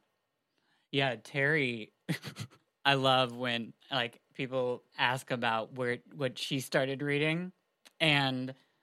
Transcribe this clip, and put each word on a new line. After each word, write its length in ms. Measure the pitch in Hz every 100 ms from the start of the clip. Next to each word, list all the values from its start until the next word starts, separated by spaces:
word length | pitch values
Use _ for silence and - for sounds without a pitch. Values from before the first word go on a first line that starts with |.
| _ _ _ _ _ _ _ _ _
Yeah, 240 | 139 135 113
Terry, 760 | - 139 139 160 127 117 107 _ -
<laughs> 760 | - - - - - _ _ 139
I 100 | 139
love 400 | 131 127 123 120
when, 380 | 123 117 110 - -
like, 300 | 135 120 - _
people 500 | - 131 131 123 123 - -
ask 340 | 127 127 -
about 420 | 127 117 113 110
where, 260 | 131 123 123 -
what 240 | 160 131 113
she 220 | - 139
started 420 | - 151 135 151
reading. 520 | 143 143 156 165 180 - _ _ - _
And 560 | 160 143 135 131 131 131 _ _